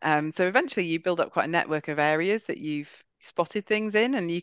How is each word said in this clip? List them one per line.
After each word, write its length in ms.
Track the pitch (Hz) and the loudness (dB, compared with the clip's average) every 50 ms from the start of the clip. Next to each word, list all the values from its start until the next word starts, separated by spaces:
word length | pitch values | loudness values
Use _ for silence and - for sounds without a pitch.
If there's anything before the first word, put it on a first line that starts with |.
Um, 280 | - 139 147 151 151 156 | 0 0 2 2 0 0
so 160 | - - 180 | 0 0 0
eventually 400 | 185 202 269 359 269 - 208 180 | 2 4 2 2 2 0 -2 -2
you 140 | 165 165 165 | -2 -2 -2
build 200 | - 185 175 170 | 0 0 0 0
up 120 | - - | 0 0
quite 140 | - 170 - | 0 -2 0
a 20 | 156 | 2
network 400 | 170 170 - - 156 151 - 160 | 0 0 0 0 -2 -2 -2 -2
of 100 | 147 151 | 0 2
areas 460 | 147 151 156 156 175 190 208 226 - | 2 4 2 2 2 0 -2 -2 -4
that 140 | - - - | -6 -8 -6
you've 440 | 151 151 151 147 147 - - - _ _ _ _ | -6 -6 -6 -6 -8 -10 -16 -20 _ _ _ _
spotted 460 | - - - - 170 - - 214 - | -20 -6 -2 -2 -2 -2 -4 -6 -2
things 280 | - 214 214 220 214 202 | 0 0 0 0 0 2
in, 200 | 214 233 247 277 | 2 2 2 2
and 160 | 220 175 170 | 0 -2 -2
you, 100 | 170 175 | -2 -4